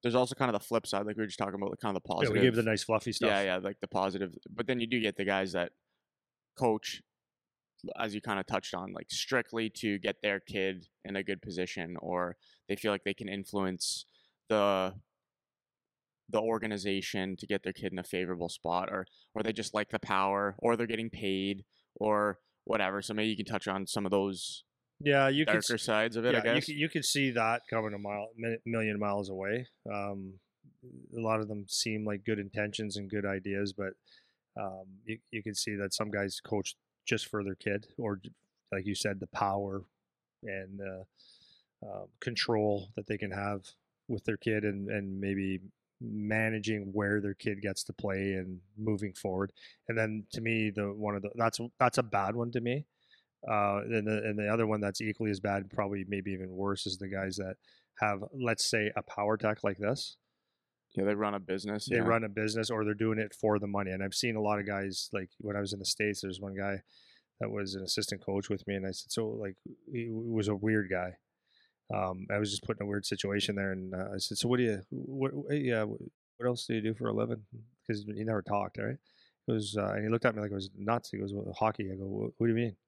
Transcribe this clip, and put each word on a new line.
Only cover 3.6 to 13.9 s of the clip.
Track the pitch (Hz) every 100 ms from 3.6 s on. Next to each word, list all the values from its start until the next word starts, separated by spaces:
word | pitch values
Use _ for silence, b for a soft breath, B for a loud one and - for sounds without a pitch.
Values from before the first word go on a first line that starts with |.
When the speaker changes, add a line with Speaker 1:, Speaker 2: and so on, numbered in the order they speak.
| 95 101
Speaker 1:
the | -
positive. | 98 98 92 95 - -
But | 107 117
then | 123
you | 117
do | 120
get | 110 98
the |
guys | 98 98 95
that | 87 87 _ _ _ _ _ _ _ _ -
coach, | 123 110 - - - _ _ _ _ _ _ _ - -
as | 110
you | 104
kind | 110 98
of | 95
touched | 95 -
on, | 92 95
like, | 87 80
strictly | - - 131 113 113 110
to | - 110 101
get | 101 98
their | 104 98
kid | - 104 95 92 - _
in | - 98
a |
good | 92 95
position, | - 87 90 - 85 85
or | 87 90 90 - b b _
they | 98
feel | 110
like | 98
they | -
can | 98 101
influence | 98 95 101 95 92 -